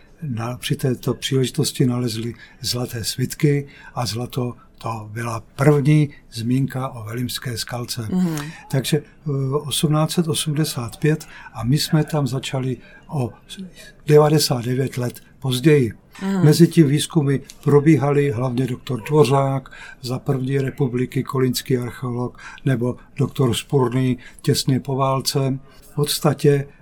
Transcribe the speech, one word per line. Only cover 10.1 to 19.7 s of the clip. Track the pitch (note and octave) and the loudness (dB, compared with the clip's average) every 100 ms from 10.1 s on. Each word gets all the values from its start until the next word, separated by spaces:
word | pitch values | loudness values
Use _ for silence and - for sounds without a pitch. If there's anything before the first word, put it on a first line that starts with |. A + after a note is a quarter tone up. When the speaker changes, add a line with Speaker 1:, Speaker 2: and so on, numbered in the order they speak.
Speaker 1:
set | - E3 | 0 -2
osmdesát | C#3+ D#3+ D3 D3+ - A2+ - | -2 -2 -2 -2 -4 -8 -2
pět | D3 D#3 - - - | 0 0 -4 -20 -16
a | - | -6
my | A2+ D3 | 0 0
jsme | - D#3 | 2 0
tam | D3+ D3+ C3 | 2 0 -2
začali | C3 - C3+ C3 B2 - - - | -4 -6 -4 -4 -6 -12 -20 -8
o | D3+ A2+ - - - F#3 - - - - | -6 -6 -8 -18 -16 -16 -18 -20 -6 4
devadesát | D3+ D3+ D3+ - B2+ | 6 8 4 2 -2
devět | A#2 B2+ B2+ B2+ | -2 -2 -2 -4
let | A#2+ - - - | -6 -8 -18 -8
později. | C3+ B2 D#3 D3 A2+ - _ - | -4 2 4 6 4 -4 _ -8
Speaker 2:
Mhm. | F#3+ G3 | -2 4
Speaker 1:
Mezi | D3+ D#3 E3 | 6 8 6
tím | F3 C#3+ | 6 6
výzkumy | D3 - E3 C#3 C3 - - | 4 0 0 0 -2 -6 -6
probíhaly, | D3 C#3+ D3 C#3+ C#3+ C#3+ C#3+ | 4 6 6 4 4 2 0
hlavně | A2+ C3 B2 B2+ | 0 -2 -2 -2
doktor | B2 - A#2+ G2+ | -4 -6 -6 2
Dvořák, | D3+ C3 C#3 C3+ C3+ - | 4 4 4 2 -2 -6